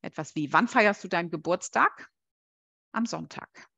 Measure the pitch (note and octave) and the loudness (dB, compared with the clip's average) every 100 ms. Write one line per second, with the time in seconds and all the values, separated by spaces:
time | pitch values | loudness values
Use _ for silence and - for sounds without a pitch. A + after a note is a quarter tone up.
0 | C4+ - D#3 - D3 D#3+ A#3 C4 G#3 G#3 | -12 -10 -10 -6 2 4 4 4 4 2
1 | F#3 F3+ E3+ E3 E3 F3+ - - D4+ - | -4 -4 -2 -6 -2 -4 -2 2 2 0
2 | - _ _ _ _ _ _ _ _ G#3+ | -20 _ _ _ _ _ _ _ _ -6
3 | A3+ D#3 D#3 - - - - | -6 -6 -12 -16 -18 -20 -20